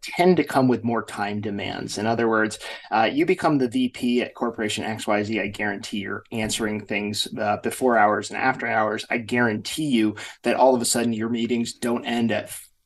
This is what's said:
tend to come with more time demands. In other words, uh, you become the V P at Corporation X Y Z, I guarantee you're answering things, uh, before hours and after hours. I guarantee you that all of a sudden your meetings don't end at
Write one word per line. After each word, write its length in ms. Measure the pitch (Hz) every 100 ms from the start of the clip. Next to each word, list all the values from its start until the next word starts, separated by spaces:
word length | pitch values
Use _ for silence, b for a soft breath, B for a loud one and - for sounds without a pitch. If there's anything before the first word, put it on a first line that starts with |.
tend 340 | - - 180 170
to 80 |
come 240 | - 139 131
with 160 | 113
more 180 | 113 113
time 380 | 110 - 101 104
demands. 560 | 107 101 - - - 95
In 80 | 110
other 220 | 117 113
words, 300 | 110 110 - B B B
uh, 180 | 107 110
you 140 | 139
become 320 | 175 185 165 147
the 120 | 123
V 200 | 131 127
P 320 | - 123 120
at 140 | -
Corporation 500 | - 120 - 107 -
X 220 | 95 110 -
Y 160 | 104
Z, 180 | 104 110
I 60 | 101
guarantee 540 | 101 104 101 - 107
you're 240 | 98 101 -
answering 540 | 117 107 - 110 107
things, 420 | - 101 104 104 - 110
uh, 160 | 104 104
before 340 | 117 - 127 113
hours 340 | 104 104 98
and 80 | 107
after 280 | 131 131 117
hours. 400 | 113 107 107 -
I 80 | 123
guarantee 720 | 110 123 117 107 - - 151
you 260 | 117 107 104 B B
that 140 | 131 -
all 180 | 127
of 80 | 127
a 20 |
sudden 300 | 117 120 117
your 160 | 110 113
meetings 420 | 117 113 120 117
don't 320 | - 135 120
end 280 | 127 120 113
at 200 | 104 - - - _